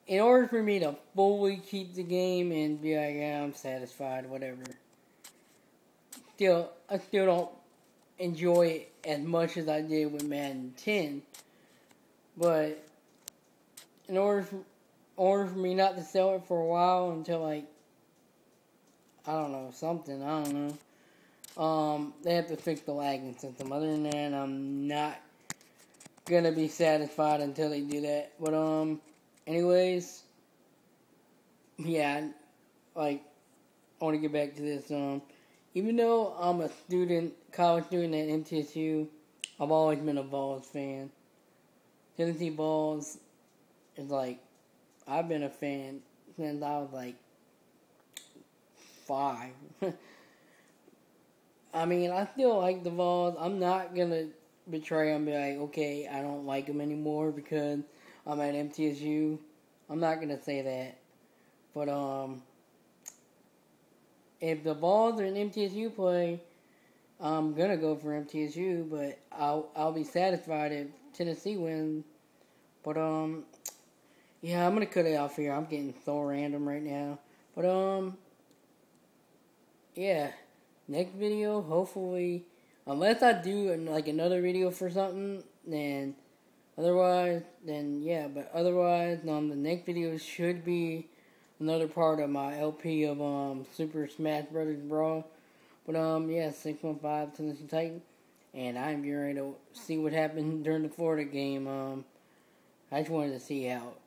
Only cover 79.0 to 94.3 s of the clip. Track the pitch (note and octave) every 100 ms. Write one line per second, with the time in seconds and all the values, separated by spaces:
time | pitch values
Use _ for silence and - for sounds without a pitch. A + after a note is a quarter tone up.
79 | _ _ _ _ _ _ _ _ _ -
80 | F#3+ E3+ C#3+ - - _ _ _ - C#3+
81 | F3+ F#3+ G#3 G#3+ G#3 G#3 E3 D#3+ F#3 -
82 | F#3 F3+ F3+ F3 F3 _ _ _ - C#3
83 | F#3+ A3+ B3+ G#3 E3+ G3+ G3+ E3 D#3+ D#3
84 | D3+ D3+ E3+ F3+ F3+ F3+ F#3 F3+ F#3 F3
85 | F#3+ F#3 G3 G3 - _ - D3+ D3 C#3
86 | C#3 C#3 - _ _ _ _ - E3+ F3+
87 | F3+ F3+ F3+ E3+ E3+ - E3 D3 D3 C#3+
88 | D3+ E3+ D3 C#3 C#3 E3 F3 F3+ F3 F3
89 | E3+ E3+ D#3+ D3+ D3+ C#3+ D3 F3 F3 E3+
90 | E3 D#3+ - - E3+ F3 E3+ F3 E3+ D#3+
91 | E3 _ _ _ _ _ D#3 D#3+ D#3+ D#3+
92 | D#3+ D#3 D3 C#3+ C#3 D3 D3+ D3+ E3+ D#3
93 | D3+ C#3+ D3 C#3+ C#3 C3+ C3+ - D#3+ D#3
94 | D3 - D#3